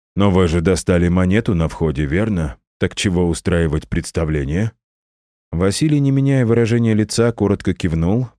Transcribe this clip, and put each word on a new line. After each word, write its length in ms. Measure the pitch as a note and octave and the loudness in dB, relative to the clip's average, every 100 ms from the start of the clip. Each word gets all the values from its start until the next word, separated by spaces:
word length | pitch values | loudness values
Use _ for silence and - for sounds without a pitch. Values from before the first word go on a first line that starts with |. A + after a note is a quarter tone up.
| _ | _
«Но 160 | - G2+ | -2 2
вы 160 | F#2 F2+ | 2 2
же 140 | E2+ | 2
достали 480 | E2 F2+ - F2+ F2 | 0 0 0 2 2
монету 460 | F2+ F#2 G2+ A#2 | 2 2 0 0
на 140 | F2 D#2+ | 0 -2
входе, 360 | - D#2+ C#2 | -2 -4 -2
верно? 540 | D2 E2 A2 F#2+ D2+ - _ - | -2 -2 -2 -2 -4 -8 _ -6
Так 160 | F#2 | -6
чего 320 | - G#2+ F2+ F2 | -2 -2 0 0
устраивать 600 | E2 - F2 E2 D#2 - | -2 -2 0 0 -2 -4
представление?» 840 | E2+ D2+ - D#2+ D2+ C#2 E2 A2 - _ _ _ _ _ _ _ | -6 -4 -4 -2 -2 -2 -2 -4 -6 _ _ _ _ _ _ _
Василий, 460 | E2 F#2+ - D#3 D3 | -2 -2 0 0 2
не 100 | C#3 | 2
меняя 340 | C3+ C3+ C3+ | 0 2 2
выражения 500 | A2+ A#2 A2+ A#2+ A#2 | 2 2 2 2 2
лица, 360 | G#2+ G#2 - A#2 | 2 0 0 0
коротко 440 | A2+ G2+ G2 - | 0 0 0 -2
кивнул, 520 | F2+ - D#2+ E2 A2 A#2+ | -2 -2 0 0 0 -2